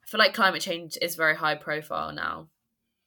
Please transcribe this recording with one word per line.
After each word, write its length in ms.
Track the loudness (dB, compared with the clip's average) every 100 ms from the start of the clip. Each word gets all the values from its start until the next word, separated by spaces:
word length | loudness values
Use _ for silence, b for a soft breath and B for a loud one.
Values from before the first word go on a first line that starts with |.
I 40 | -2
feel 120 | 4
like 160 | 4
climate 280 | 4 2 2
change 340 | -2 -4 -6 -6
is 140 | -6 0
very 200 | 2 2
high 180 | 0 -2
profile 560 | -4 -6 -4 -6 -4
now. 380 | -6 -6 -6 -12 _ _ _ _ _